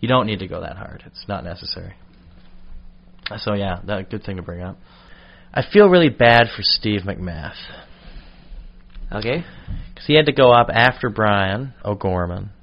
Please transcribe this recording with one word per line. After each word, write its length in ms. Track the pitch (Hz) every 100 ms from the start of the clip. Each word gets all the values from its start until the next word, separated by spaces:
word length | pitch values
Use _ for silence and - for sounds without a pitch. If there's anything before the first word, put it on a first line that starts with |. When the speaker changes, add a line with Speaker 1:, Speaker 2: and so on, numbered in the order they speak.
Speaker 1:
You 80 | 120
don't 180 | 127 107
need 140 | 104
to 80 | 92
go 120 | 85
that 140 | 87 95
hard. 280 | 101 - 95
It's 180 | - -
not 160 | 98
necessary." 500 | 87 - - - 87 - - - - - - - - - - - - - - 107
So, 180 | -
yeah, 240 | 104 98 90
that, 260 | 82 101 92
good 140 | 110
thing 120 | - 95
to 40 |
bring 180 | 85 87
up. 140 | 90 - - - - - - - -
I 80 | - -
feel 160 | 202 208
really 200 | 180 160
bad 380 | 117 120 117 113 -
for 60 |
Steve 400 | 98 - 110 104
McMath. 520 | 95 95 90 80 76 - - - - - - - - - - - - - - - -
Speaker 2:
Okay. 320 | 101 110 147 175 - - - -
Speaker 1:
'Cause 120 | - -
he 80 |
had 120 | 151 151
to 60 |
go 200 | 131 131
up 160 | 120 117
after 360 | 113 123 123 127
Brian 680 | 107 107 101 95 101 135 -
O'Gorman 680 | - 104 98 90 87 90 101 -